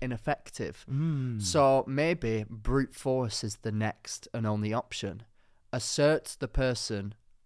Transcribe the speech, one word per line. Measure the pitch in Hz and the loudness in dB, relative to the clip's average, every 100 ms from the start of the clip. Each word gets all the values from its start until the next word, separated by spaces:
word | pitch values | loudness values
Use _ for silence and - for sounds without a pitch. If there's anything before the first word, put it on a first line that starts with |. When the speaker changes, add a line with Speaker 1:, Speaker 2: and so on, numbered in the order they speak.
Speaker 1:
ineffective. | 127 117 - 147 - - 90 - - | -6 -4 -2 -2 -4 -8 -8 -8 -4
Speaker 2:
Mm. | 135 160 147 127 110 | -2 0 0 -2 -2
Speaker 1:
So | 95 151 139 135 123 | 0 6 6 6 2
maybe | 135 156 175 117 110 107 | 0 0 0 0 -2 -4
brute | 113 107 131 131 | -6 0 2 0
force | - 139 131 120 - | -2 0 0 0 -2
is | 107 - | -6 -6
the | 110 | -4
next | 107 107 - - - - | -2 -2 -4 -10 -12 -8
and | 123 110 | -4 -2
only | 107 107 | 0 0
option. | 113 - - 98 95 - _ _ _ - | -2 -4 -6 -6 -8 -16 _ _ _ -6
Assert | 123 - - 147 160 - - | -6 -2 2 4 4 0 -8
the | 131 | -2
person | - 131 120 - 107 101 - _ - | 2 2 0 -2 -4 -4 -10 _ -20